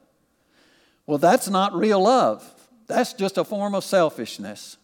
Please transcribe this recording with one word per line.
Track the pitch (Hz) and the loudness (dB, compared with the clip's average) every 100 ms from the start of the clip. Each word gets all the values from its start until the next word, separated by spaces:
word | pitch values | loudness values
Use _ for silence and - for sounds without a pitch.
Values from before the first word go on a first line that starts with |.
| _ _ _ _ _ _ _ _ _ _ - | _ _ _ _ _ _ _ _ _ _ -6
Well, | 143 | 2
that's | 165 247 - | 4 4 2
not | 190 202 175 | 0 0 0
real | 214 196 | 0 2
love. | 196 254 131 107 - _ _ _ - | 4 4 2 -2 -10 _ _ _ -4
That's | - 247 | -2 -2
just | - 190 185 | -2 -4 -2
a | |
form | 160 202 202 196 | -4 -4 -4 -4
of | |
selfishness. | - 190 156 - 110 - 101 101 - - | 0 2 2 -2 -10 -10 -14 -14 -20 -20